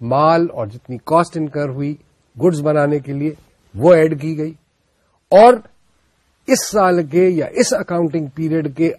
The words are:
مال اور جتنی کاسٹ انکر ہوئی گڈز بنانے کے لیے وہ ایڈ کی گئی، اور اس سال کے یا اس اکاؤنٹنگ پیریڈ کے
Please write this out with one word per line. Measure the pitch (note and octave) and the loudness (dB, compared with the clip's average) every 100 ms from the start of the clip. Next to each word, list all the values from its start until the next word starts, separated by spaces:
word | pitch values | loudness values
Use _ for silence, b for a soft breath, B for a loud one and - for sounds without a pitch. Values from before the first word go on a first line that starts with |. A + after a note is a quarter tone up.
مال | A#2+ C3 D#3 E3+ E3+ | -4 0 2 2 0
اور | - G#2+ | -4 -10
جتنی | A#2+ - B2 - | -12 -14 -12 -2
کاسٹ | D#3+ E3+ E3+ | 0 0 -4
انکر | D3+ D3 C#3+ | -6 -6 -6
ہوئی | C3 C#3+ D3 _ _ _ A#2 | -6 -8 -8 _ _ _ -4
گڈز | E3+ D#3 | -2 0
بنانے | D3+ D3+ C#3+ D3 | -2 0 0 -2
کے | C#3 | -6
لیے | C#3+ D3+ D3 _ _ _ G2 | -6 -8 -8 _ _ _ 0
وہ | D#3 | 4
ایڈ | E3+ D#3+ D3+ | 6 4 0
کی | D#3 D#3 | -6 -8
گئی، | D#3 D#3+ _ _ _ _ _ _ - | -8 -12 _ _ _ _ _ _ 2
اور | F#3+ A#3 A#3+ - _ _ _ _ _ _ _ - | 6 8 6 -2 _ _ _ _ _ _ _ -2
اس | C4 - | -2 0
سال | G#3+ F#3 F3 D3+ | 0 2 0 0
کے | E3+ F#3 | 0 2
یا | E3 G#3+ | 0 -2
اس | - A#3+ | -2 0
اکاؤنٹنگ | A3+ - F3 E3 E3 D3 D#3 | -2 -4 -4 -2 -4 -8 -6
پیریڈ | D#3+ D#3+ D3+ C3 | -4 -4 -4 -4
کے | E3 | -4